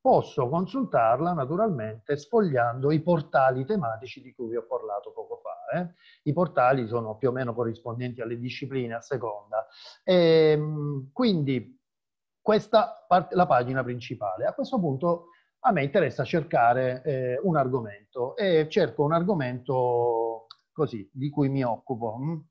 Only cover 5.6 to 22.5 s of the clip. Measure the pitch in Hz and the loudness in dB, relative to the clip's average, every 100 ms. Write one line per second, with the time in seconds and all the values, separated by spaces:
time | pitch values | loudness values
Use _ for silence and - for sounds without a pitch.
5.6 | 107 147 175 _ _ _ 151 156 175 143 | -6 -6 -6 _ _ _ -4 -2 0 2
6.6 | 123 135 113 120 113 107 131 127 123 117 | 4 2 0 -4 -6 -2 -2 -2 -4 -2
7.6 | 117 113 120 117 123 123 113 120 127 120 | -4 -4 -10 -8 -8 -8 -8 -8 -8 -10
8.6 | 135 135 120 117 - 131 117 104 101 107 | -8 -6 -4 -8 -6 -6 -6 -8 -6 -6
9.6 | 113 - - - - 185 170 160 156 151 | -6 -16 -20 -10 2 4 6 6 6 4
10.6 | 151 151 147 143 135 - 247 180 135 127 | 0 -4 -4 -4 -8 -2 0 2 0 -2
11.6 | - _ _ _ _ _ _ _ - 214 | -4 _ _ _ _ _ _ _ 2 2
12.6 | 208 220 196 - _ 180 185 185 175 131 | 4 2 2 -4 _ 2 2 2 4 4
13.6 | 123 131 123 123 117 120 101 92 139 - | 2 -2 -4 -6 -8 -8 -6 -2 -4 -4
14.6 | 277 254 170 131 175 170 - _ _ _ | -4 -2 -2 0 -2 -2 -6 _ _ _
15.6 | - 185 139 202 147 - 135 175 139 147 | 0 2 2 2 0 -2 -2 -2 0 4
16.6 | 117 123 127 127 - 131 127 123 185 156 | 4 4 0 -2 -4 -2 -2 -2 0 2
17.6 | 131 131 110 101 _ 131 123 - 196 165 | 2 -2 -4 -14 _ -6 -6 -2 2 2
18.6 | 151 - 165 - 143 165 175 190 127 123 | 2 2 0 0 2 2 2 0 -2 -6
19.6 | 123 131 123 120 120 113 117 113 _ - | -2 0 2 2 0 0 -2 -6 _ -20
20.6 | _ - 147 113 92 131 143 143 139 139 | _ -4 -4 -4 -12 -8 -6 0 0 0
21.6 | 127 110 - 120 117 113 143 165 - | -2 -4 -6 -6 -6 -6 -6 -8 -12